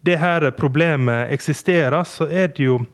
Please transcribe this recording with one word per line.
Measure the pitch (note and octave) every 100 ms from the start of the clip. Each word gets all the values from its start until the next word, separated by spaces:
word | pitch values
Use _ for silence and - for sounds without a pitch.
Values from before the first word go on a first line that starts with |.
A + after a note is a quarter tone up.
det | E3 F3
her | F3 E3+ C#3+
problemet | B2+ D3 C3+ E3+ D3 B2 A#2 A#2+
eksisterer, | C#3+ - D3+ - F3 C#3 D3
så | F3 - D#3
er | F3 F#3
det | -
jo | C3+ B2+ A#2+